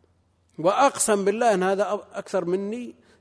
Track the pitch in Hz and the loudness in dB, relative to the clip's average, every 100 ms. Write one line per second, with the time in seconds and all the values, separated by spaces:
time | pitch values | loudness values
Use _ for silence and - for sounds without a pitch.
0 | _ _ _ _ _ - 160 208 277 - | _ _ _ _ _ -2 0 4 2 2
1 | - 202 196 220 240 190 185 196 185 202 | 0 2 0 2 2 2 2 0 -2 -4
2 | - 202 - 190 170 190 196 240 233 - | -8 -14 -6 -4 -2 -2 -4 -8 -10 -16
3 | _ _ | _ _